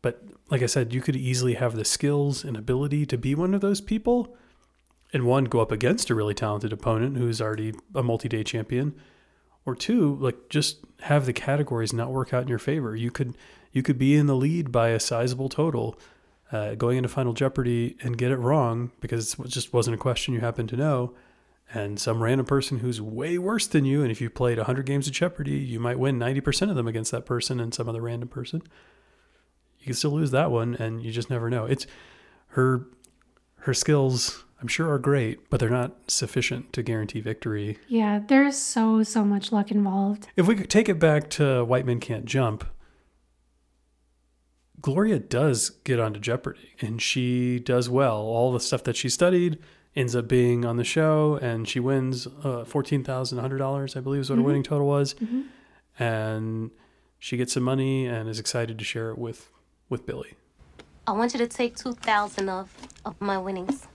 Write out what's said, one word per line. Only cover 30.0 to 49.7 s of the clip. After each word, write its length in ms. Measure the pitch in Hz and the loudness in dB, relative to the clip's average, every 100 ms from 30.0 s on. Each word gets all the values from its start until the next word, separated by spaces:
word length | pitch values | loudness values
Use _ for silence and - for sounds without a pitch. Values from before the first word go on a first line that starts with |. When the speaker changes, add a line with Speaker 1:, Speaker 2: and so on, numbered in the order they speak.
| 151 | 0
Speaker 1:
lose 180 | 147 151 | 2 2
that 200 | 127 160 | 2 2
one, 240 | 120 117 120 | 2 0 -2
and 260 | 113 113 | -4 -6
you 100 | 113 | -6
just 200 | 113 113 | -6 -4
never 180 | 123 117 | -2 -2
know. 160 | 120 110 | -2 -2
It's 220 | 135 - - - - - _ _ | -4 -4 -16 -20 -20 -20 _ _
her, 360 | - 131 127 131 _ - _ _ _ _ _ | 2 4 2 -2 _ -20 _ _ _ _ _
her 140 | - | -2
skills, 720 | 127 - 147 135 127 - - - _ | 0 2 4 4 2 -2 -6 -18 _
I'm 60 | 120 | -6
sure, 240 | - 160 | -2 0
are 80 | 143 | 0
great, 500 | 143 139 110 - _ | 2 2 2 -4 _
but 100 | 131 | 0
they're 100 | 113 | 2
not 240 | 127 123 - - | 2 -2 -6 -4
sufficient 640 | - 113 127 120 117 - | -4 0 -2 -2 -4 -6
to 100 | - | -6
guarantee 380 | 117 113 104 107 | -2 -2 -4 -6
victory. 580 | 110 110 117 104 104 107 - | -6 -6 -4 -4 -4 -8 -2
Speaker 2:
Yeah, 320 | 233 214 208 | 0 2 0
they're 320 | 208 269 277 | 4 6 6
so, 500 | 277 - - 220 220 | 0 -2 0 4 4
so 240 | 214 226 202 | 2 2 2
much 260 | 202 - | 2 0
luck 200 | 214 202 | 0 2
involved. 560 | 208 196 190 196 208 - - | 0 2 2 0 -2 -4 2
Speaker 1:
If 100 | 180 | 4
we 100 | 214 | 2
could 140 | - | 4
take 200 | 208 220 | 2 4
it 100 | 170 | 4
back 280 | 160 151 151 | 6 4 0
to 340 | - 143 127 117 | 0 2 4 2
White 220 | 127 127 | 2 2
Men 120 | 117 | -2
Can't 260 | - 110 113 | -2 -6 -2
Jump, 400 | - 120 107 - - - _ _ _ _ _ _ _ _ _ _ _ _ _ _ _ _ _ _ - | 0 0 0 -8 -10 -18 _ _ _ _ _ _ _ _ _ _ _ _ _ _ _ _ _ _ -6
Gloria 380 | 147 147 214 196 | -2 2 2 2
does 520 | - 120 151 117 - | 0 2 2 2 -2
get 300 | - - 120 | -6 -2 0
onto 200 | 110 104 | 0 -2
Jeopardy, 540 | 107 127 - - - - | -4 -2 -4 -12 -20 -8
and 200 | 107 113 | -6 -2
she 560 | - 131 123 123 123 123 | -2 0 0 2 0 -2
does 300 | 123 123 120 | 2 0 2
well. 280 | 123 135 107 | 2 2 2
All 340 | 107 117 127 | 0 2 2
the 80 | 123 | 2
stuff 240 | - 127 | -2 -2
that 120 | - 117 | -2 -2
she 140 | 131 | -2
studied 480 | - 180 180 175 160 - | 2 4 4 2 -2 -10